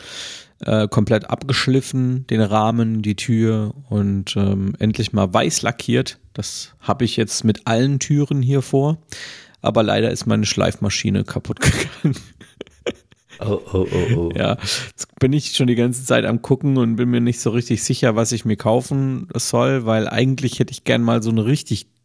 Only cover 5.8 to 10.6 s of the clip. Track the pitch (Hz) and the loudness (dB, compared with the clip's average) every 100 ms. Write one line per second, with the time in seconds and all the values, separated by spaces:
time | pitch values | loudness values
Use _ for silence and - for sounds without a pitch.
5.8 | - 123 127 - - - - - - _ | 0 0 0 -8 -14 -10 -10 -10 -14 _
6.8 | - - 117 - 101 - 110 104 - 113 | -2 0 0 0 -2 0 0 0 0 0
7.8 | 135 139 - 147 143 143 127 139 - 135 | 2 0 0 0 2 0 2 0 0 0
8.8 | 143 160 - - - - - _ 110 113 | 0 -2 -8 -18 -16 -18 -20 _ 0 2
9.8 | 104 104 113 - - 107 107 - | 2 2 0 -2 0 0 0 0